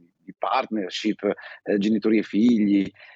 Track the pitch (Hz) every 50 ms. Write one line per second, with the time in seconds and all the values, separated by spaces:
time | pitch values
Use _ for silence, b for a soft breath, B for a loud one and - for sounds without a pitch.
0 | 85 85 _ _ _ 98 95 _ - 95 98 131 120 - 110 107 95 90 - -
1 | - 107 95 - 101 101 92 B B B B B B 95 101 104 98 107 110 104
2 | - 110 113 107 - - - 101 113 123 120 107 104 101 101 98 98 98 B B
3 | B B B